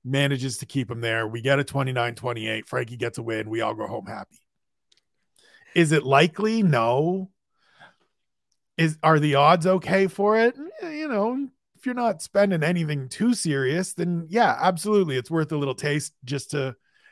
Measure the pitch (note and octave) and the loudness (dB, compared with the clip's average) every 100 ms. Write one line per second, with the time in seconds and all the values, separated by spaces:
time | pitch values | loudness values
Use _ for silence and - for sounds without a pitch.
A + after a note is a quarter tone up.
0 | B2+ C#3 C#3 C#3 C3 A#2 - C#3 A#2 A#2 | -2 0 0 0 -4 -8 -6 -6 -6 -6
1 | A#2 A2+ A2 A#2 B2 C#3 C#3 C#3 C3 B2+ | -2 -2 -4 -4 0 0 0 -4 -2 -2
2 | A#2+ A#2 B2 A#2 A2 A2+ - B2+ A#2 B2 | -4 -4 -8 -6 -6 -8 -6 -8 -8 -6
3 | A#2+ - A#2 A2 G#2+ A2+ A2 A2 G#2+ A2 | -8 -6 -6 -6 -4 -4 -4 -4 -8 -10
4 | F#2+ F#2+ - _ _ _ _ _ _ _ | -12 -14 -16 _ _ _ _ _ _ _
5 | _ _ _ _ _ _ _ E3+ D#3+ D#3 | _ _ _ _ _ _ _ 0 4 2
6 | C3 C#3 E3+ - G#3+ A3+ F#3+ B2+ A#2 B2+ | 4 4 4 2 -2 2 2 2 2 2
7 | D#3+ F#3+ F#3 _ _ _ _ _ - _ | 0 -2 -6 _ _ _ _ _ -20 _
8 | _ _ _ _ _ _ _ - D#3+ D#3 | _ _ _ _ _ _ _ -2 0 2
9 | D#3+ D#3 D3+ C#3 D3+ F3 E3+ F#3 - F#3+ | 4 4 4 4 6 6 4 0 2 0
10 | G3 G3 G3+ A3 A#3 B3+ D#4+ D#5 F4+ D4+ | 0 0 2 4 2 0 -16 -12 -10 -8
11 | D#4 A3 G#3+ C4 C#4 _ _ _ C4 B3 | -4 -2 -2 -2 -8 _ _ _ -6 -2
12 | A#3 E3+ - G3 G3+ F3 D3+ F3+ D#3 D3 | -2 -2 -2 2 2 2 2 0 0 -4
13 | C3 - A3+ A#3 E3 C#3 C3 D#3+ F#3 - | -6 0 0 2 0 0 0 0 -4 -4
14 | E3+ E3+ D#3+ G#3+ G#3+ - F3+ F3 G3 G#3 | -2 -2 -2 2 2 4 0 0 2 2
15 | E3+ C3 B2 D#3+ D#3 D3+ C#3 B2+ D3 D3 | 2 -2 -2 -2 0 -2 -4 -2 -2 -4
16 | - _ B2 C#3 - D3 C3 B2 _ _ | -6 _ -8 -8 -6 -4 -4 -8 _ _
17 | _ | _